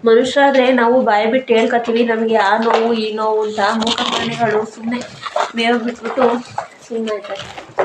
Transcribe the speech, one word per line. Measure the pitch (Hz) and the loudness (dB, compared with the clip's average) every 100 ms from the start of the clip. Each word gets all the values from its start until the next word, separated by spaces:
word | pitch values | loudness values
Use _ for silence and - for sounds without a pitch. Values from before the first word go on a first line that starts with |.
| 226 | 6
ಮನುಷ್ಯರಾದ್ರೆ | 226 254 285 277 262 247 | 4 4 4 4 4 4
ನಾವು | 254 233 254 | 4 4 4
ಬಾಯಿ | 220 208 220 | 4 2 2
ಬಿಟ್ಟು | 262 262 | 0 2
ಹೇಳ್ಕೊತೀವಿ | 226 240 240 233 233 | 2 4 0 0 0
ನಮ್ಗೆ | 233 220 226 220 | 0 0 0 2
ಆ | 196 220 | 2 2
ನೋವು | 226 226 226 | 2 2 0
ಈ | 226 214 | 0 -2
ನೋವು | 214 220 220 | -2 -2 0
ಅಂತ. | 214 214 | -2 -2
ಮೂಕ | 202 226 220 226 | -2 0 -2 -2
ಪ್ರಾಣಿಗಳು | 240 233 233 233 226 214 220 | -4 -4 -4 -2 -2 0 -4
ಸುಮ್ನೆ | 233 226 247 - - - - - 233 | -8 -6 -6 -8 -14 -8 -4 -4 -2
ಮೇವು | 233 240 | 0 0
ಬಿಟ್ಬಿಟ್ಟು | 233 240 226 - 240 240 - - - - - | -2 -8 -6 0 2 0 -6 -12 -12 -18 -10
ಸುಮ್ನೆ | 226 220 | -6 -4
ಆಯ್ತಾರೆ. | 208 - 196 - - - - | -6 -8 -12 -12 -16 -10 -4